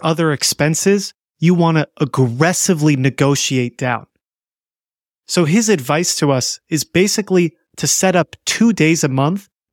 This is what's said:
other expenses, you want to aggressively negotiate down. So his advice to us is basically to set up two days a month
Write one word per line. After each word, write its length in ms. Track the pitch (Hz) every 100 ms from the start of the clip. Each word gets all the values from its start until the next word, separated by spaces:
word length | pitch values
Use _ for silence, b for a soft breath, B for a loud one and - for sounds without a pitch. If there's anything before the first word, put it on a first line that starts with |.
| 160
other 260 | 160 165
expenses, 840 | 139 - - 147 160 196 202 196 - _ -
you 140 | 165
want 240 | 175 165 160
to 100 | 147 -
aggressively 960 | 143 - 127 120 165 180 - 170 151 139
negotiate 840 | 131 - 139 139 - 131 120 -
down. 300 | 127 117 - _ _ _ _ _ _ _ _ _ _ _ -
So 180 | - 156
his 220 | 196 220
advice 480 | 185 123 151 180 -
to 160 | 147
us 280 | 131 - - -
is 140 | 156
basically 720 | - 165 208 - 202 185 165 - _ -
to 100 | 151
set 280 | - 190 180
up 200 | 160 - -
two 260 | - 233
days 320 | 196 156 170
a 60 | 143
month 400 | 135 139 196 - _ _